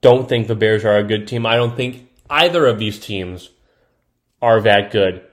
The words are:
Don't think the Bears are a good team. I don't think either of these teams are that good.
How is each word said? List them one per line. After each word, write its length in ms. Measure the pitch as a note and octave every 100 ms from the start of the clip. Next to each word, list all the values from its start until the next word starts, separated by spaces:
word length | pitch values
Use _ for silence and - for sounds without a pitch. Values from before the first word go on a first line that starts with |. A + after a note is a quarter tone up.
Don't 260 | C3 B2+ B2+
think 180 | A#2+ A2
the 80 |
Bears 300 | A2 A2 A2
are 140 | G#2+ G#2
a 60 |
good 220 | G#2 G#2+ G#2
team. 200 | A#2+ A2+
I 100 | A#2
don't 180 | A#2+
think 360 | A#2+ B2+ B2 _ _ _
either 380 | D3 E3+ E3+ C#3
of 120 | G#2+
these 200 | G#2+ G#2
teams 500 | - G2+ F2+ F2+ - _ _ _ _ _ _ _ _ _
are 180 | A#2 A2+
that 300 | G#2+ G2+ G2+
good. 320 | A2 F#2+ F2+ -